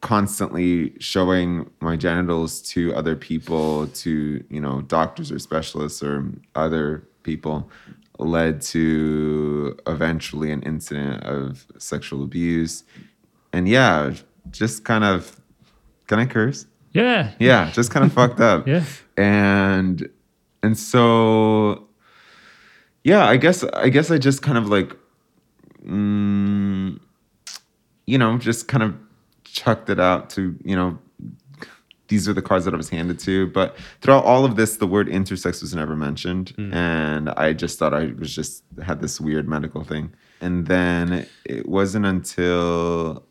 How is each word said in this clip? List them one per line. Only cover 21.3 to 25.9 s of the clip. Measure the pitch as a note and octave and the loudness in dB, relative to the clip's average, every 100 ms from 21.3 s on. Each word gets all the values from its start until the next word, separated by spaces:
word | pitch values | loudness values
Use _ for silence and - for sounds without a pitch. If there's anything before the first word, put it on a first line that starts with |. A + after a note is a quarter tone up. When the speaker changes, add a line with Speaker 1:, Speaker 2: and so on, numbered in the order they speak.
| A2 A2 A2 G#2+ G2+ - _ _ _ _ - - - _ _ _ _ | 6 4 4 2 0 -8 _ _ _ _ -20 -20 -20 _ _ _ _
Speaker 1:
yeah, | - G3+ C3 | 4 6 6
I | B2+ | 6
guess, | D#3 F3+ | 6 2
I | - - C3 | -2 0 4
guess | C3+ D#3 | 4 4
I | E3 | 2
just | C3+ C#3 | 2 2
kind | - A#2+ | 0 0
of, | G#2+ | 2
like, | G#2 F#2 - _ _ _ _ _ _ - _ | 2 0 -8 _ _ _ _ _ _ -20 _
mm, | - | -6